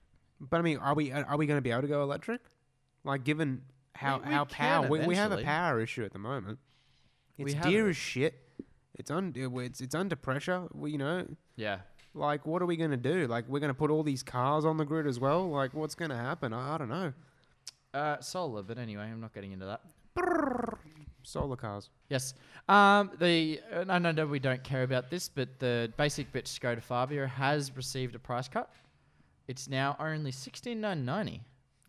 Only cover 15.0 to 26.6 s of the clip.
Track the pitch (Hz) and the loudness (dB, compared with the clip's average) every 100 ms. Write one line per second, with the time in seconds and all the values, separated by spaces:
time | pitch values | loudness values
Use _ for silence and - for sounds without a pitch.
15 | 147 120 135 165 185 143 135 151 156 - | 0 0 2 2 2 0 -2 -2 -6 -4
16 | 165 123 120 165 127 113 135 160 123 151 | -6 -4 -4 -4 -4 -4 -4 -4 -4 -4
17 | 175 131 - _ _ _ - - _ 139 | -4 -6 -16 _ _ _ -20 -20 _ -4
18 | 151 143 139 185 165 107 98 117 117 104 | -2 -2 -4 -6 -4 -6 -8 -8 -8 -8
19 | 107 113 113 107 98 95 95 113 - - | -8 -10 -10 -10 -10 -8 -8 -10 -12 -20
20 | - - 359 339 285 240 226 - 151 156 | -10 -4 0 2 0 -2 -4 -8 -14 -20
21 | 147 - - - 147 127 117 101 - _ | -20 -20 -10 -6 -4 -4 -6 -8 -10 _
22 | - 135 131 - - - - 202 202 202 | -4 -4 -4 -10 -18 -4 6 8 10 8
23 | 196 - 175 165 160 156 - 170 190 180 | 4 2 4 6 4 -2 -4 -4 2 2
24 | 170 156 156 143 131 127 127 135 127 127 | 4 2 2 0 0 0 -2 0 2 2
25 | 127 175 - - 127 131 123 120 117 110 | 0 -4 -4 -4 -4 -2 0 2 0 2
26 | 147 147 135 127 - - | 0 0 -4 -6 -6 -4